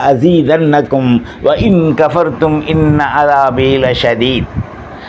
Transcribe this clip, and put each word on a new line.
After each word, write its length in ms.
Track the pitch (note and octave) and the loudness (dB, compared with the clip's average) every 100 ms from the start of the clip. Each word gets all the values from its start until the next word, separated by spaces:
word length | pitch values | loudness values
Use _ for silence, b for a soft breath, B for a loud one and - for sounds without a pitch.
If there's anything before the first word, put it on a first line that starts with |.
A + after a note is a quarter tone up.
| C3 | 2
அஸீதன்னகும், 1160 | C3 D#3+ E3+ C3+ D#3+ D#3 D3 C#3+ C#3 B2+ A#2+ B B | 2 2 2 2 2 2 0 0 0 2 0 B B
வ 180 | - D3 | -2 0
இன் 320 | A#3 F3+ D#3+ | 2 2 2
கஃபர்தும் 760 | D#3 D3+ E3+ D#3+ - D#3+ D3+ D#3 | 0 0 0 -2 -2 -2 -2 -2
இன் 320 | D#3+ D#3 D3+ | 0 2 0
அஸாபி 960 | C#3 C3+ D3 C#3 C3+ B2 C3 C3+ B2+ B2 | 0 0 2 2 2 0 0 2 0 0
லஷதீத்." 520 | B2 A2 B2 C3 - - - - B B | 0 0 0 -2 -4 -8 -10 -14 B B